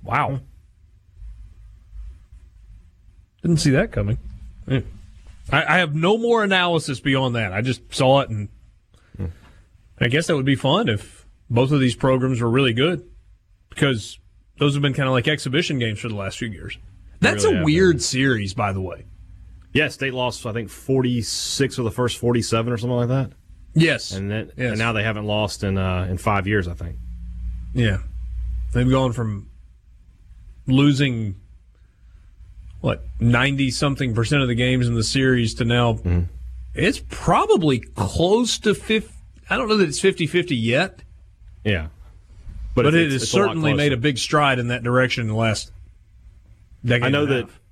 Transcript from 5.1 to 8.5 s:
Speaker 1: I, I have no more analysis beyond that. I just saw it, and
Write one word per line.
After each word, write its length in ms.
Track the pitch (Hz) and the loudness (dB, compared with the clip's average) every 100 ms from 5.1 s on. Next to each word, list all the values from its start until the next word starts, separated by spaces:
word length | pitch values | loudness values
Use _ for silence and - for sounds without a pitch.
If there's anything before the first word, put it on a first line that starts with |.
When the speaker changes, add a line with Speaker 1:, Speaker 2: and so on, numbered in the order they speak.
| - - - - | -20 -20 -18 -2
Speaker 1:
I, 240 | 139 156 165 | -2 2 2
I 20 | |
have 160 | 170 147 | 2 0
no 220 | 170 220 | 2 2
more 260 | 233 233 | 2 2
analysis 560 | 202 190 180 170 151 131 | 2 2 2 0 -2 -4
beyond 360 | 143 135 131 120 | 0 2 2 0
that. 180 | 107 | -2
I 80 | 95 | -2
just 200 | 127 123 - | -2 -4 -6
saw 280 | - 131 139 | 0 4 4
it, 80 | 120 | 2
and 200 | 107 104 | -4 -6